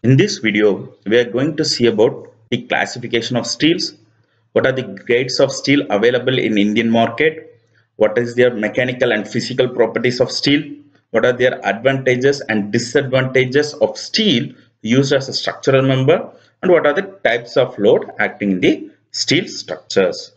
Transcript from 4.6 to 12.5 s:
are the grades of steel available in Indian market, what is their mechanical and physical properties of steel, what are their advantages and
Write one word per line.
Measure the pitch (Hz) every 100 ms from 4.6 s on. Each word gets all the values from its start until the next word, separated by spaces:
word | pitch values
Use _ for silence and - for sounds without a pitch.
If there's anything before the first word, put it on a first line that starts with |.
are | 131
the | 131 104 95
grades | - 120 131 -
of | 135
steel | - - 143 -
available | 104 117 123 123 131
in | 110 107
Indian | 104 107 117
market, | 113 117 - 156 156 - _ _ _ _ -
what | 107 110
is | 120 120
their | 123
mechanical | 110 107 117 127 127 123
and | 107 98
physical | 123 - 127 123
properties | - 113 - 123 120
of | 123
steel, | - - 143 - - - _ _
what | 113 123
are |
their | 120 123 - 98
advantages | 101 127 135 131 123 135 143
and | -